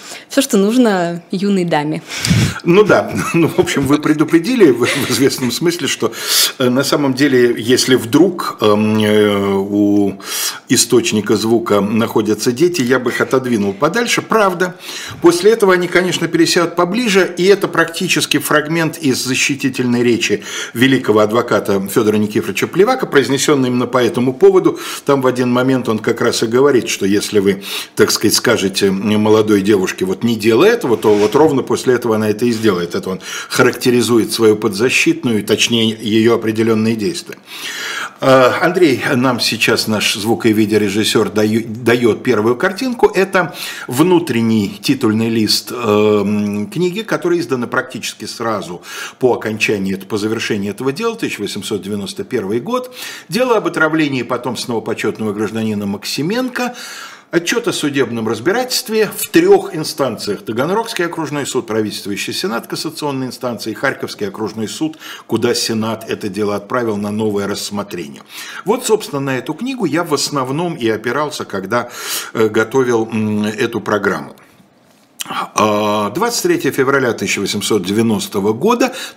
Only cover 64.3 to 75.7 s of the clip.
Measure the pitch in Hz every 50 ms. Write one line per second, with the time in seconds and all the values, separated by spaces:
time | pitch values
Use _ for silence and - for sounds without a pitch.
64.3 | - - 110 98 - 110 110 98 - - 156 156 156 - - - - - - -
65.3 | 120 107 104 117 - - - - 113 110 107 113 113 - - - 117 92 110 107
66.3 | 92 104 104 101 104 101 101 - 120 127 120 113 104 101 104 104 104 107 110 107
67.3 | 101 101 101 98 101 101 - - 101 104 95 - 98 87 80 69 67 - - -
68.3 | - - - - - - - 165 214 - - - - - - - - 139 139 139
69.3 | 131 123 120 - 151 - 240 254 139 - 208 147 135 170 175 160 147 131 - -
70.3 | 147 143 127 127 139 156 180 175 160 - 120 110 110 104 - 123 117 143 151 143
71.3 | - - 101 - - 95 95 95 117 120 113 - - - - - - - - -
72.3 | - 117 110 107 104 113 110 110 - 135 127 123 120 113 110 110 113 110 107 107
73.3 | 107 104 104 107 107 - 120 - - 107 95 - 107 101 98 101 90 78 71 67
74.3 | - - _ _ _ _ _ _ _ _ _ _ _ _ _ _ _ - - -
75.3 | - - - - - - 104 107